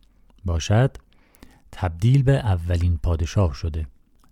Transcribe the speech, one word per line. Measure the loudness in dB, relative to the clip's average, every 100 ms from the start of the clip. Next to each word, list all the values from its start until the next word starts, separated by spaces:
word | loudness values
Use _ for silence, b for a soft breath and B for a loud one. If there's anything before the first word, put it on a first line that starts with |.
| _ _ _ _ -4
باشد، | -2 2 2 2 -2 _ b b b b b b
تبدیل | -8 -6 0 2 4
به | 4
اولین | 2 0 -2 0 0 0 0
پادشاه | 0 -2 -2 0 0
شده | -2 -6 -6 -8 -12 _ _ _